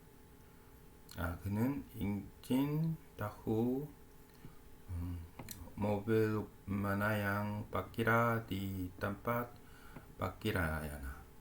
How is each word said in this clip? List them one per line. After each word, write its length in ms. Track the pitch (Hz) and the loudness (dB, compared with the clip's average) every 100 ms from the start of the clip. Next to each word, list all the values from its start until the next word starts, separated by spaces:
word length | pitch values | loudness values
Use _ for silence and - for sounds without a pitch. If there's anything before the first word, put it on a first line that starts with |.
| - - - - - - - - - - - - | -20 -20 -20 -20 -20 -20 -18 -18 -18 -18 -12 -4
아, 200 | 85 87 | -4 -2
그는 440 | 98 104 123 143 - | 0 4 4 2 -2
인진 1000 | - 101 101 92 - - 127 143 151 165 160 - - | -2 0 0 -2 -8 2 4 4 4 2 0 -6 -6
다후, 720 | 104 - - 110 120 131 151 - - - - - - - - - - | -6 -4 2 4 4 2 -2 -10 -18 -20 -20 -16 -14 -14 -16 -16 -6
음, 300 | 87 87 87 82 - - - - - | -4 -2 -4 -6 -10 -10 -10 -10 -2
모빌 720 | 104 104 104 110 107 107 101 - - | 2 2 4 6 6 4 0 -6 -2
마나양 1040 | 101 101 98 104 107 101 101 104 104 110 | 0 2 4 4 4 4 2 0 -2 -2
바키라 760 | - 92 - 113 117 117 113 113 | -2 -2 0 4 6 6 4 0
디 420 | 95 98 95 90 - | -2 -2 -2 -4 -2
땀팟 500 | 101 98 - 120 120 - - - - - - - | -2 -2 0 0 0 -8 -16 -16 -14 -14 -12 -4
바키라야나. 1040 | 95 - 110 95 82 78 76 73 67 - - - | -4 0 0 4 4 2 -2 -4 -6 -8 -12 -16